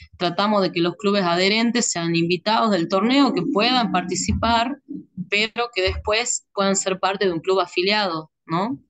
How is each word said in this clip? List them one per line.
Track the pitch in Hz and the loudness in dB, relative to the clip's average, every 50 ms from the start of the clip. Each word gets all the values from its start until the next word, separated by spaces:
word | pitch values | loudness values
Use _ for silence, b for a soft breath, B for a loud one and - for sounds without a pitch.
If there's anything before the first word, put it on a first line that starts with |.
| B B - | B B -8
Tratamos | - 180 175 170 - 202 214 214 202 | -4 -4 -2 0 0 0 2 2 2
de | 185 165 | 2 0
que | - 175 | 0 0
los | 170 175 170 | 0 0 -2
clubes | - - 202 202 202 185 | -2 -2 0 0 2 2
adherentes | 170 170 180 185 196 214 226 233 240 220 240 - - | 2 2 2 2 2 2 2 2 2 2 0 0 0
sean | - 175 170 170 170 | -2 -2 -2 0 0
invitados | 165 170 170 180 165 - 208 220 233 233 220 | 0 2 0 0 -2 0 0 0 2 2 2
del | 202 170 165 165 | 2 0 0 0
torneo, | 196 190 208 240 262 285 277 240 190 | 0 2 2 2 4 4 4 2 2
que | 180 | 0
puedan | 165 - - 196 220 247 254 247 226 180 | -2 0 0 2 2 2 2 0 0 0
participar, | 180 180 180 180 185 - - - - - 226 226 233 226 233 254 285 - _ - - - - - _ 180 180 - | 0 -2 -2 -2 -4 -4 -2 -2 -2 0 2 2 2 2 0 -2 -4 -8 _ -14 -14 -14 -14 -14 _ -12 -6 -2
pero | 202 208 220 220 - 233 240 233 - | -2 0 0 -2 -2 -4 -4 -4 -2
que | 185 | -2
después | 185 190 185 - - 214 214 226 240 - - - - _ _ | -2 0 -2 -2 -2 0 0 0 0 -2 -4 -6 -8 _ _
puedan | 202 196 196 190 | 0 0 0 0
ser | 196 - 196 190 185 | 0 -2 -2 -2 0
parte | - 185 196 202 208 | 0 -2 0 0 0
de | 190 | 0
un | 170 156 | 0 0
club | - 185 185 190 | 0 0 0 0
afiliado, | 175 - - 180 180 196 214 214 208 180 160 160 156 - _ _ _ | 0 0 -2 -2 0 0 0 0 0 -2 -4 -6 -8 -12 _ _ _
¿no? | - 165 175 196 247 277 262 - | -4 -4 -2 -2 -2 -6 -8 -12